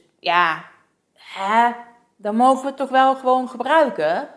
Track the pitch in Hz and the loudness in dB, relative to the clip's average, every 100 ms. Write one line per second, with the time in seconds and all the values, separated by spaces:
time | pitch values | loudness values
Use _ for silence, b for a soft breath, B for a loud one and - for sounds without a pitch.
0 | _ _ 175 175 170 160 - _ _ _ | _ _ 0 2 2 -2 -10 _ _ _
1 | _ _ - 190 196 220 240 233 - _ | _ _ -18 -8 0 2 2 -2 -14 _
2 | _ _ 208 220 254 262 269 269 254 262 | _ _ -4 2 2 2 -2 -8 -2 2
3 | 262 262 254 254 247 233 247 320 277 190 | 2 2 0 0 -2 -8 0 2 2 0
4 | 156 185 302 | -2 -2 -6